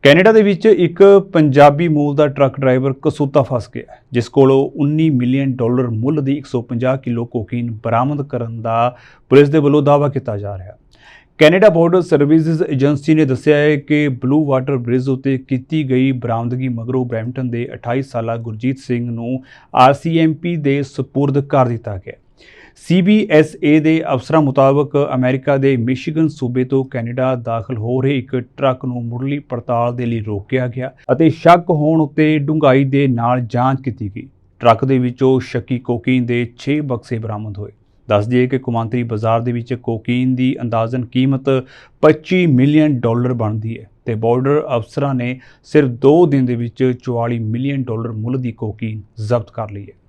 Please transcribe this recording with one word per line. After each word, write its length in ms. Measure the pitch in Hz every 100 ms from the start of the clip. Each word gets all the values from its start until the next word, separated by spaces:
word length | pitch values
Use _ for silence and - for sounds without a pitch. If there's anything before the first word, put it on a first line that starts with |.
ਕੈਨੇਡਾ 260 | 143 151 190
ਦੇ 100 | 220
ਵਿੱਚ 220 | 202 185 220
ਇੱਕ 360 | 196 170 175 196 196 196
ਪੰਜਾਬੀ 540 | 175 151 131 143 143 170
ਮੂਲ 260 | 151 147 143
ਦਾ 100 | 147
ਟਰੱਕ 320 | 143 135 -
ਡਰਾਈਵਰ 340 | 135 127 135 131
ਕਸੂਤਾ 400 | 156 - 143 143
ਫਸ 260 | 127 123 -
ਗਿਆ 100 | - -
ਹੈ, 80 | - _
ਜਿਸ 160 | 120 113
ਕੋਲੋਂ 420 | - 135 135 139 -
ਉੱਨੀ 320 | 143 151 160
ਮਿਲੀਅਨ 420 | 131 123 135 139
ਡਾਲਰ 360 | 127 117 123 123
ਮੁੱਲ 320 | 110 127 156
ਦੀ 140 | 135 143
ਇੱਕ 100 | 143
ਸੌ 160 | 123
ਪੰਜਾਹ 340 | 117 120 127 135
ਕਿਲੋ 280 | - 117
ਕੋਕੀਨ 460 | 120 120 107 120 120 110
ਬਰਾਮਦ 380 | 113 113 135 147
ਕਰਨ 380 | 143 123 113 117
ਦਾ 340 | 113 113 120 123 - _ _
ਪੁਲਿਸ 180 | 139 147
ਦੇ 100 | 156
ਵੱਲੋਂ 240 | 143 147
ਦਾਅਵਾ 260 | 143 147 143
ਕੀਤਾ 280 | 139 - 104
ਜਾ 180 | 101 98
ਰਿਹਾ 80 | 95
ਹੈ। 100 | - _ _ - - _ -
ਕੈਨੇਡਾ 300 | 156 180 214
ਬਾਰਡਰ 320 | 165 170 180
ਸਰਵਿਸਿਜ਼ 600 | 175 151 143 160 160 160
ਏਜੰਸੀ 520 | - 143 139 143 143
ਨੇ 100 | 156
ਦੱਸਿਆ 320 | 147 127 - 147
ਹੈ 200 | 151 147
ਕਿ 320 | 139 151 147
ਬਲੂ 360 | 123 127 147
ਵਾਟਰ 320 | 147 131 131 135
ਬ੍ਰਿਜ 320 | 117 127 131
ਉੱਤੇ 280 | 131 139 131
ਕੀਤੀ 520 | 131 131 131 160 139
ਗਈ 200 | 127 135
ਬਰਾਮਦਗੀ 560 | 135 120 113 117 127 131
ਮਗਰੋਂ 360 | 117 117 131
ਬਰੈਂਪਟਨ 460 | 123 113 117 123 127
ਦੇ 180 | 117 120
ਅਠਾਈ 280 | 120 120 127
ਸਾਲਾ 340 | 135 120 113 117
ਗੁਰਜੀਤ 420 | 117 107 127 135
ਸਿੰਘ 320 | - 120 120
ਨੂੰ 320 | 117 117 131 131 - _
ਆਰ 180 | - 127
ਸੀ 260 | 139 170 165
ਐਮ 160 | 160
ਪੀ 220 | 156 175 170
ਦੇ 260 | 139 139
ਸਪੁਰਦ 580 | 135 - 135 139 139 135 139
ਕਰ 220 | 139 123
ਦਿੱਤਾ 280 | 117 117 98
ਗਿਆ। 180 | - - _ _ - - - _
ਸੀ 240 | - 180
ਬੀ 240 | 185 214 214
ਐਸ 260 | 156 156 -
ਏ 180 | 147 156
ਦੇ 220 | 151 160 -
ਅਫਸਰਾਂ 260 | 135 - 160
ਮੁਤਾਬਕ 540 | 143 131 135 139 143 143 143
ਅਮਰੀਕਾ 420 | 131 127 131 135 139
ਦੇ 200 | 135 127
ਮਿਸ਼ੀਗਨ 520 | 113 131 - 156 160
ਸੂਬੇ 360 | 156 123 127
ਤੋਂ 200 | 127 135
ਕੈਨੇਡਾ 500 | 131 - 120 123 131
ਦਾਖਲ 420 | 127 117 113 107 117
ਹੋ 240 | 113 127
ਰਹੇ 160 | 135 139
ਇੱਕ 180 | 131 127
ਟਰੱਕ 480 | 127 - 135 127
ਨੂੰ 200 | 131 123
ਮੁੱਢਲੀ 340 | 117 120 135 139
ਪੜਤਾਲ 580 | - 120 113 117 120 123
ਦੇ 100 | 120
ਲਈ 140 | 113
ਰੋਕਿਆ 460 | 107 101 101 127 127
ਗਿਆ 240 | 123 127 _ -
ਅਤੇ 160 | 131 160
ਸ਼ੱਕ 400 | 160 170 175 170
ਹੋਣ 300 | 160 151 160
ਉੱਤੇ 380 | 147 147 156 156
ਡੂੰਘਾਈ 460 | 143 156 147 131
ਦੇ 220 | 139 139 139
ਨਾਲ 340 | 120 117 127
ਜਾਂਚ 420 | 120 120 127 131
ਕੀਤੀ 280 | 131 107 104 104
ਗਈ। 120 | - _ _ _
ਟਰੱਕ 240 | 120 113
ਦੇ 140 | 131 135
ਵਿੱਚੋਂ 400 | 123 123 131 131
ਸ਼ੱਕੀ 380 | 127 120 - 123
ਕੋਕੀਨ 480 | 120 117 - 127 120
ਦੇ 260 | 120 120 -
ਛੇ 220 | - 147
ਬਕਸੇ 380 | 147 120 - 117
ਬਰਾਮਦ 400 | 110 104 107 101
ਹੋਏ। 120 | 101 _ _ _ -
ਦੱਸ 180 | 104 104
ਦਈਏ 200 | 123 127
ਕਿ 120 | 131
ਕੌਮਾਂਤਰੀ 440 | 127 113 113 123
ਬਾਜ਼ਾਰ 380 | 117 110 113 117
ਦੇ 120 | 120
ਵਿੱਚ 220 | 120 117
ਕੋਕੀਨ 600 | 123 123 113 117 123 127
ਦੀ 200 | 127 127 -
ਅੰਦਾਜ਼ਨ 420 | 117 113 113 127
ਕੀਮਤ 460 | 117 127 135 135 135 131 131 - - _
ਪੱਚੀ 460 | 156 160 - 185 170
ਮਿਲੀਅਨ 540 | 127 135 151 151 127
ਡਾਲਰ 320 | 117 117 123
ਬਣਦੀ 460 | 120 110 110 110 117
ਹੈ 100 | - _
ਤੇ 100 | -
ਬਾਰਡਰ 480 | 110 113 120 135 147 143 120
ਅਫਸਰਾਂ 380 | 110 - 139
ਨੇ 240 | 127 123 127 - _
ਸਿਰਫ 260 | _ 151 139
ਦੋ 380 | 117 139 160 175
ਦਿਨ 180 | 139
ਦੇ 100 | 123
ਵਿੱਚ 380 | 120 117 - 131 127
ਚੁਆਲੀ 360 | - 117 117 120
ਮਿਲੀਅਨ 440 | 110 117 139 139
ਡਾਲਰ 300 | 120 113 117
ਮੁੱਲ 280 | 107 113 131
ਦੀ 120 | 123
ਕੋਕੀਨ 500 | 113 110 107 113 110 98 - 107
ਜ਼ਬਤ 220 | 120 -
ਕਰ 200 | - 107
ਲਈ 120 | 101
ਹੈ। 180 | 98 _